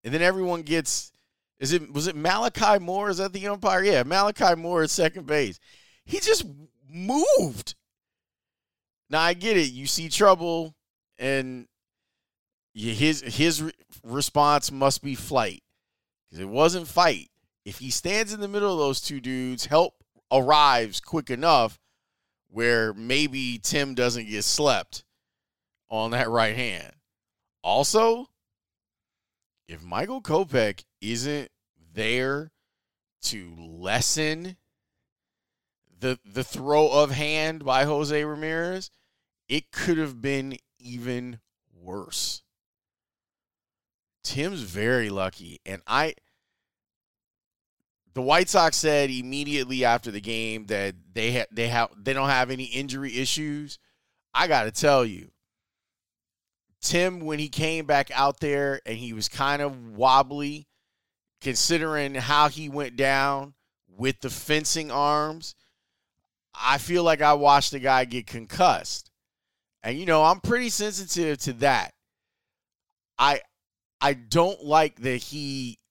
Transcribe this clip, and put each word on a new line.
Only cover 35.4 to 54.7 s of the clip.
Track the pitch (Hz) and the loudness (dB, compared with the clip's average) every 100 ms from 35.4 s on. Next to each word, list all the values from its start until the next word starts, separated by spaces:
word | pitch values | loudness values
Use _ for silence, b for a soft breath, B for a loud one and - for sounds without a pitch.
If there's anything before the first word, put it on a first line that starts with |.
| _ _ _ _ _ 87 | _ _ _ _ _ _
the, | 127 127 101 | -6 -6 -8
the | 104 | -8
throw | 127 - 135 147 156 | -8 -6 2 4 6
of | 139 147 | 6 4
hand | 135 151 156 156 160 139 | 2 -2 -2 -2 -4 0
by | 131 | 2
Jose | 143 147 147 151 | 2 0 0 -2
Ramirez, | 151 151 156 160 170 185 185 _ _ _ _ _ - | -2 -6 -6 -4 -4 -6 -12 _ _ _ _ _ -6
it | 143 - | -6 -6
could | - - 165 | -6 -2 0
have | 156 123 | -2 -4
been | 139 139 135 123 _ _ | -4 -4 -4 -10 _ _
even | 123 123 120 123 123 117 _ _ _ | -14 -10 -6 -6 -8 -14 _ _ _
worse. | 85 87 98 92 - - - _ _ _ _ _ _ _ _ _ _ _ _ _ _ _ _ _ _ | _ -12 -12 -8 -6 -6 -8 _ _ _ _ _ _ _ _ _ _ _ _ _ _ _ _ _ _
Tim's | - 131 165 190 | -8 -6 -4 -6
very | 104 90 110 127 107 | -8 -4 0 0 0
lucky, | 98 92 - 85 - - | -4 -6 -6 -16 -18 -14
and | 95 - | -14 -4
I, | 123 160 - _ _ _ _ _ _ _ _ _ _ _ _ _ _ _ _ _ _ _ | -2 -2 -4 _ _ _ _ _ _ _ _ _ _ _ _ _ _ _ _ _ _ _
the | 131 | -4
White | 127 160 185 | 2 4 4
Sox | 202 165 - | 4 4 2
said | 156 147 139 | 2 2 2
immediately | 127 123 139 147 147 127 131 120 | -2 -8 -8 -4 -4 -4 0 2
after | 117 117 | 2 -2
the | 104 | -10
game | 104 113 113 110 101 | -8 -6 -6 -8 -6
that | 104 98 92 85 | -4 -4 -8 _
they | 92 113 | -4 -2
ha-, | 123 110 | -2 -4
they | 110 117 | -4 -2
have, | 120 113 104 | 0 -2 -4
they | 104 | -6
don't | 135 135 | -2 0
have | 131 127 | 0 0
any | 131 127 | -4 -8
injury | 123 139 135 139 117 | -8 -8 -8 -8 -4
issues. | 131 - 151 147 147 - _ _ _ _ _ | -4 -4 -4 -8 -10 -18 _ _ _ _ _
I | 127 170 | -2 2
gotta | 143 110 | 2 2